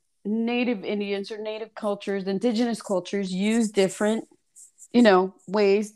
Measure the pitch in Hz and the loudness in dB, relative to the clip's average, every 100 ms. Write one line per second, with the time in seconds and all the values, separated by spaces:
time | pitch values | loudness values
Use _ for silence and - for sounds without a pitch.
0 | _ _ 202 220 226 240 247 214 - 208 | _ _ -4 -2 -2 0 0 -2 -4 -4
1 | 202 202 202 220 214 220 220 - 214 202 | -4 -6 -6 -10 -8 -8 -12 -6 -6 -4
2 | 208 196 185 190 240 220 240 214 - 185 | -4 -4 -4 -2 0 0 -2 -4 -4 -4
3 | 175 202 190 185 208 233 214 202 190 - | -2 -6 -4 -2 0 2 0 2 0 0
4 | 208 220 - _ _ - - _ - 240 | -2 -2 -6 _ _ -20 -20 _ 0 6
5 | 226 185 190 - - 208 202 202 208 | 8 6 2 -6 -4 2 4 2 0